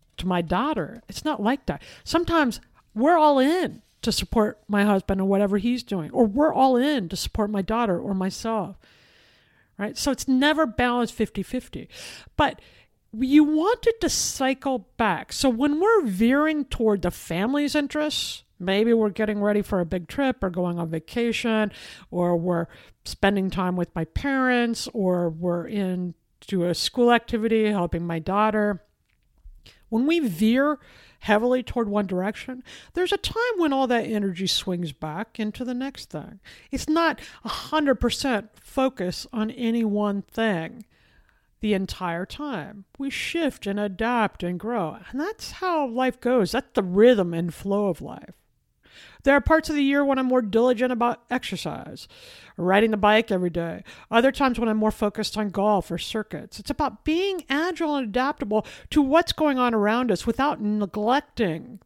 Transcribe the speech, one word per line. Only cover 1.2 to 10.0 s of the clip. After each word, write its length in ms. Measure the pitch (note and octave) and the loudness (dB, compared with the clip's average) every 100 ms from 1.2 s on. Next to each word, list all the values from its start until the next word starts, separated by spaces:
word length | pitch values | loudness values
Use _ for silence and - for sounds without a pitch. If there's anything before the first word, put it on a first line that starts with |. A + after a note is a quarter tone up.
| D4+ | -4
not 160 | - | -2
like 240 | G#3 C#4 - | 0 -2 -4
that. 160 | D3 - - | -8 -10 -16
Sometimes 580 | - E4 E4 E4 C4+ - - _ _ G#3 | -4 -2 2 2 2 -2 -12 _ _ 0
we're 220 | C#4 F4 | 4 6
all 200 | D4+ C#4 | 6 6
in 460 | C4 F4+ D#4+ - _ _ | 4 2 -2 -6 _ _
to 100 | - | -2
support 480 | - F#3 A#3 G#3+ - - | -2 0 2 2 -2 -2
my 160 | G3+ | 2
husband 380 | G#3 G3 - F#3+ | 4 4 2 0
and 80 | F#3+ | 2
whatever 300 | G3 G3+ G3+ | 2 2 0
he's 240 | A#3 B3 | 0 -2
doing, 260 | - G3 D3+ | -4 -6 -2
or 160 | C4 A3+ | 2 2
we're 260 | G#3 D4+ | 4 2
all 240 | - C4+ B3 | 4 4 4
in 320 | C#4 C#4+ F3 | 2 0 -2
to 60 | F#3 | -6
support 360 | - - G#3 | -6 -2 -2
my 100 | G#3 | -2
daughter 380 | F#3+ A3+ A#3 F3 | -2 0 0 0
or 160 | - F#3+ | -2 -2
myself, 600 | F#3+ - A3+ A3 F3+ G3 _ _ _ _ _ _ _ _ _ - | -2 -4 -4 -4 -4 -10 _ _ _ _ _ _ _ _ _ -10
right? 180 | G3+ | -8
So 140 | - | -4